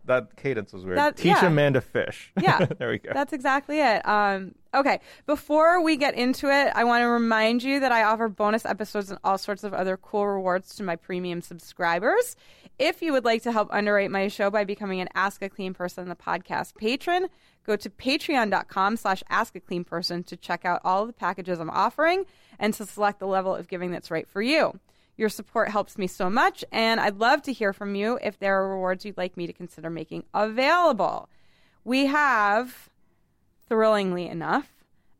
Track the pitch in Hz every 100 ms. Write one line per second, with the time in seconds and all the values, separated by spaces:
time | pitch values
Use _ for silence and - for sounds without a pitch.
0 | - 127 - - 143 110 98 95 92 90
1 | 294 - 175 403 185 147 147 131 - 120
2 | - - - 190 370 - - - 120 117
3 | - 269 285 294 269 277 285 302 262 190
4 | - 208 202 190 190 - _ 269 277 190
5 | - - - 294 - 302 330 359 320 285
6 | 277 - 247 262 277 277 269 - 233 240
7 | 240 240 226 220 220 240 262 277 262 233
8 | 214 226 226 190 208 220 - 202 214 208
9 | 196 - 190 196 - 202 208 190 185 185
10 | - 208 202 196 185 180 - - 190 170
11 | - 180 180 170 - 170 - - 175 175
12 | 233 427 - - - - - - 302 349
13 | 330 269 233 226 233 220 208 202 208 208
14 | 196 196 196 - 202 214 202 208 202 185
15 | 180 185 190 - 196 - 185 180 175 -
16 | 180 170 - 175 - 165 - - 220 269
17 | - 359 370 - _ _ - 208 208 -
18 | 262 302 - 269 208 185 - 196 196 226
19 | 202 190 - 190 233 185 - 175 175 170
20 | - 175 - 180 - 175 185 170 180 190
21 | 226 - 180 190 180 170 156 - 220 -
22 | 320 381 370 _ _ - 208 - 202 208
23 | 208 202 190 190 190 - 175 180 180 170
24 | - 160 - 196 240 311 202 - _ _
25 | _ - 214 - - 233 208 208 196 -
26 | 185 - 185 233 370 - - 220 226 226
27 | 208 196 233 302 294 240 202 196 202 202
28 | 214 - 208 - 196 190 190 190 185 185
29 | 208 185 185 185 170 - 175 - 165 165
30 | 160 170 - 196 220 220 269 349 339 214
31 | 170 - - _ _ _ _ _ 214 262
32 | 277 294 285 226 208 214 254 - - _
33 | _ _ _ _ _ _ - 220 220 214
34 | 190 180 170 165 151 233 - _ _ _
35 | _